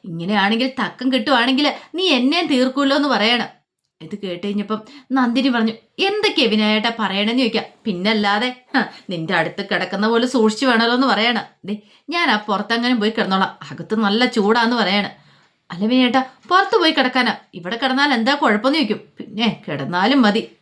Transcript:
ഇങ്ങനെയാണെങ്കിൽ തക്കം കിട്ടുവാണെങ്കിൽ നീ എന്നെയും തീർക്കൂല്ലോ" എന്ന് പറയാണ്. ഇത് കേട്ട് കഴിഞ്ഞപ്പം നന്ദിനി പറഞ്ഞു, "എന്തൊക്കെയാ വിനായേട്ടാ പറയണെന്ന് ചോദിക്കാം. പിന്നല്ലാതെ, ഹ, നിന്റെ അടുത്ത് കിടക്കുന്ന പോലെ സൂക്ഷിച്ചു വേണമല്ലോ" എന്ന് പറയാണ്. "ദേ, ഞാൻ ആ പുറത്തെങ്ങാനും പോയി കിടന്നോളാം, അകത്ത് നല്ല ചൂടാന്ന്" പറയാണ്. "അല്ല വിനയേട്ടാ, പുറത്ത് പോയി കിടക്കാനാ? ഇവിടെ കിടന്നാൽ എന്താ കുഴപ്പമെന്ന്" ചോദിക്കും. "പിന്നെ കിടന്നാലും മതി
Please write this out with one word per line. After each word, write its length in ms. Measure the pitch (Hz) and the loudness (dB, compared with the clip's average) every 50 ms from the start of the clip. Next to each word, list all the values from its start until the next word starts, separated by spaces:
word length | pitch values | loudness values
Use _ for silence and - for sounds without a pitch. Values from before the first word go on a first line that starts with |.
| - | -12
ഇങ്ങനെയാണെങ്കിൽ 640 | 190 165 165 170 185 214 202 190 202 220 226 247 269 | -12 -10 -8 -4 -2 0 0 2 2 0 0 -2 -2
തക്കം 440 | 262 - 214 - - - 247 269 | -2 -4 -6 -6 -6 -4 -2 0
കിട്ടുവാണെങ്കിൽ 640 | 254 254 214 208 - - 233 254 269 254 294 269 - - - - - | 0 0 2 2 2 2 2 2 2 2 0 0 -2 -4 -14 -10 -6
നീ 100 | 339 381 359 | -2 0 2
എന്നെയും 380 | 285 247 247 269 330 349 349 | 2 2 2 2 0 0 0
തീർക്കൂല്ലോ" 500 | 277 294 247 254 262 254 277 285 269 277 | 0 2 2 2 0 0 0 0 2 2
എന്ന് 120 | 294 285 285 | 2 2 0
പറയാണ്. 400 | 247 202 202 226 240 233 180 - - _ _ _ _ _ _ _ _ _ | 0 0 2 2 0 0 -2 -8 -12 _ _ _ _ _ _ _ _ _
ഇത് 140 | 160 156 208 202 | -14 -14 -12 -10
കേട്ട് 280 | - 185 175 175 180 | -8 -8 -8 -6 -6
കഴിഞ്ഞപ്പം 340 | 202 202 208 202 208 214 214 - - - - - _ | -4 -4 -4 -4 -4 -6 -8 -8 -16 -20 -20 -8 _
നന്ദിനി 360 | 254 269 254 240 226 269 254 277 | 0 0 0 2 0 2 0 2
പറഞ്ഞു, 240 | 240 233 220 220 214 - _ _ _ - | 2 2 0 0 -2 -6 _ _ _ -2
"എന്തൊക്കെയാ 500 | 349 392 403 427 440 415 - 320 262 220 | -2 -2 0 0 -2 0 2 2 2 2
വിനായേട്ടാ 440 | 208 214 214 214 214 214 208 233 226 226 | 2 2 2 2 0 0 0 -2 -2 -2
പറയണെന്ന് 400 | 214 185 185 202 208 214 233 254 | -4 -2 -2 0 0 0 0 0
ചോദിക്കാം. 260 | 262 226 - 208 - - - _ _ | 0 0 0 -4 -6 -6 -18 _ _
പിന്നല്ലാതെ, 720 | 226 185 175 185 214 226 214 208 202 202 214 247 254 254 - _ _ - | -6 -4 -2 0 0 0 2 2 0 0 0 -2 -4 -6 -8 _ _ -2
ഹ, 40 | 262 202 - - - - - | -2 -2 -2 -8 -18 -10 -8
നിന്റെ 240 | 185 165 160 160 190 | -6 -6 -2 0 0
അടുത്ത് 280 | 170 - 165 - - 196 | 0 0 -2 -4 -8 -6
കിടക്കുന്ന 440 | - 196 180 185 180 196 190 208 220 | -4 -2 -2 -2 -4 -2 -2 0 2
പോലെ 180 | 233 233 247 | 2 2 2
സൂക്ഷിച്ചു 400 | 247 - 247 214 220 214 - 277 | 2 2 2 2 2 2 2 0
വേണമല്ലോ" 280 | 254 240 226 233 233 247 | 2 4 4 2 2 2
എന്ന് 120 | 247 277 | 2 2
പറയാണ്. 380 | 262 202 202 220 240 240 208 - - _ _ - | 2 2 2 0 0 0 -2 -6 -8 _ _ -10
"ദേ, 120 | 185 208 208 _ _ _ _ _ - | -10 -10 -10 _ _ _ _ _ -6
ഞാൻ 220 | 320 349 339 294 | -4 -2 0 0
ആ 60 | 220 | 0
പുറത്തെങ്ങാനും 640 | 208 - - 202 190 202 - 233 240 240 247 254 226 | 0 0 -2 -2 -2 0 -2 -2 -2 0 0 0 2
പോയി 100 | 208 220 | 0 0
കിടന്നോളാം, 480 | 220 226 190 180 190 196 190 190 - - | 0 -2 -2 0 2 0 0 -2 -4 -14
അകത്ത് 320 | - - 135 - 170 - 220 | -16 -16 -14 -14 -6 -4 -2
നല്ല 300 | 220 220 202 202 226 254 | 0 0 0 2 2 0
ചൂടാന്ന്" 500 | 247 247 226 196 208 226 240 226 233 247 | 0 0 0 2 2 2 2 2 2 2
പറയാണ്. 340 | 233 208 180 196 208 196 - - - _ _ _ _ _ _ _ _ _ _ | 0 0 0 0 0 -2 -4 -8 -16 _ _ _ _ _ _ _ _ _ _
"അല്ല 160 | 180 170 208 | -8 -4 -2
വിനയേട്ടാ, 340 | 220 254 262 254 247 240 262 254 - - _ _ - | 2 4 4 4 4 2 0 -2 -2 -10 _ _ 2
പുറത്ത് 280 | 349 370 392 392 466 | 2 2 2 4 2
പോയി 140 | 427 339 320 | 2 2 2
കിടക്കാനാ? 440 | - 294 254 254 254 262 240 226 196 - - _ - | 2 2 0 0 0 0 0 0 -2 -4 -10 _ -18
ഇവിടെ 220 | 185 165 180 226 | -12 -8 -8 -6
കിടന്നാൽ 360 | 233 277 262 262 269 285 294 | -2 -2 0 0 2 2 2
എന്താ 220 | 269 226 226 247 285 | 2 2 2 0 0
കുഴപ്പമെന്ന്" 440 | 285 302 247 208 208 214 262 302 320 | 2 2 0 0 2 2 0 0 2
ചോദിക്കും. 220 | 269 208 - - - _ _ - | 0 -2 -2 -6 -6 _ _ -18
"പിന്നെ 440 | - - - 208 240 220 170 - - - | -18 -12 -6 -2 -2 -2 -2 -4 -8 -8
കിടന്നാലും 540 | 151 139 139 - 175 180 190 233 285 277 | -8 -6 -6 -4 -2 0 2 2 4 4
മതി 200 | 233 208 196 220 - - - _ | 4 4 2 0 -4 -6 -18 _